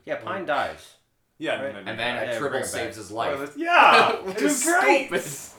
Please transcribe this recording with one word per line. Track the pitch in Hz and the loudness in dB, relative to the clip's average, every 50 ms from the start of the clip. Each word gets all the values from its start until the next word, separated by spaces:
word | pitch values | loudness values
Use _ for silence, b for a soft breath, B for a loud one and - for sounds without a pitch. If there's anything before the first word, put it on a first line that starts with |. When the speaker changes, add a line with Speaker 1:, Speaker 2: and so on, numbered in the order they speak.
| _ | _
Speaker 1:
yeah, | 165 147 | -8 -8
Pine | - - - 185 196 | -6 -6 -6 -8 -6
Speaker 2:
Like, | 180 | -4
Speaker 1:
dies. | 147 147 139 110 85 78 - - - - _ _ _ _ _ _ _ _ - | -2 -2 -2 -2 -4 -6 -10 -18 -20 -20 _ _ _ _ _ _ _ _ -8
Speaker 2:
yeah, | 151 151 120 | -6 -4 -4
Speaker 1:
Right? | - 135 | -4 -4
Speaker 2:
and | 139 123 | -6 -8
then | 101 95 104 | -8 -10 -8
Speaker 3:
And | 110 110 | -6 -4
then | 117 123 120 | -2 -2 -2
Speaker 1:
Yeah, | 120 - | -2 -4
Speaker 3:
a | 127 117 113 | -4 -2 -2
Tribble | 110 - | -2 -2
Speaker 1:
bring | - 135 | -2 -4
it | 123 | -4
back. | - | -4
Speaker 3:
saves | 143 127 - - - | -4 -4 -6 -6 -8
his | 110 104 92 | -10 -12 -8
life. | 104 113 113 - - | -6 -4 -2 -2 -2
Speaker 2:
Well, | 135 143 | -4 -6
that's, | 147 - | -8 -8
yeah, | 285 330 339 349 320 - - - 240 - - - | -6 -2 2 6 6 8 8 8 6 6 4 2
Speaker 3:
<laughs> | - - | -2 -4
Which | 190 185 | -6 -4
Speaker 2:
it | 214 269 | 0 0
was | 294 285 254 | 0 0 0
Speaker 3:
is | 269 | 2
Speaker 2:
great. | 320 349 359 359 349 - - - - 175 - - | 2 2 4 6 6 4 4 2 0 -4 -4 -4
Speaker 3:
stupid. | - - - - - - | -6 -10 -12 -14 -16 -18